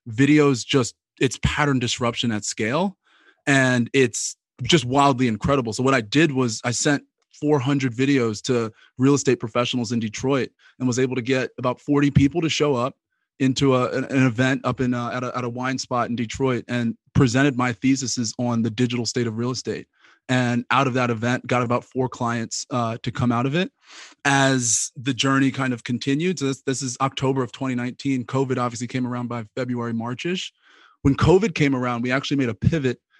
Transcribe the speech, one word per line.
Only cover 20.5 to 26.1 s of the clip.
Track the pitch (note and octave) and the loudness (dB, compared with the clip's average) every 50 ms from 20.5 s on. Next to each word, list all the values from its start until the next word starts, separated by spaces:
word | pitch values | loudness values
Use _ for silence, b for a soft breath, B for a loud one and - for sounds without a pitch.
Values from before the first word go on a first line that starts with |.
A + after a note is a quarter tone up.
| A#2+ A#2+ A#2+ - | 0 -2 0 2
out | A2+ C3 C#3 C3+ | 2 2 2 2
of | A#2+ | 2
that | C3 B2 A#2+ | 0 0 0
event, | A#2+ A2 A2+ A#2+ B2 B2+ - B2 | 0 -2 0 -2 -2 -2 -2 -2
got | B2+ B2 B2 | 0 0 0
about | A#2 A#2+ A#2+ - | 0 -2 -2 -4
four | _ _ B2+ B2+ B2 | _ _ -4 -4 -4
clients, | - - B2+ A#2 A#2 A#2 A2+ A2 - - - - | -4 -4 -4 -4 -2 -4 -6 -6 -8 -10 -10 -6
uh, | C#3+ B2 A#2 A2+ A2+ A#2+ - | -4 -4 -2 -2 -4 -6 -8
to | - | -10
come | G#2+ - B2+ A#2+ | -4 -2 0 0
out | A#2+ A#2 B2 | 2 0 0
of | C3+ C3+ | 0 0
it. | F3 F#3 - _ B B B B B B B B B _ | 0 -2 -2 _ B B B B B B B B B _
As | C#3 C#3 C#3 C3+ C3+ C3+ C3 B2 A#2 - - - - - | 2 2 4 4 4 2 2 0 0 -2 -2 -4 -6 -10
the | D3 A#2+ C3 C3 | -8 -6 -6 -4
journey | A2+ - C3+ C3+ C3+ C#3 C3+ | -2 0 0 2 2 2 0
kind | A#2 B2 C3+ C3 B2 | 0 -2 -4 -4 -4
of | A2+ - | -6 -4
continued, | - B2 A2+ - C#3 | -6 -6 -4 -2 -2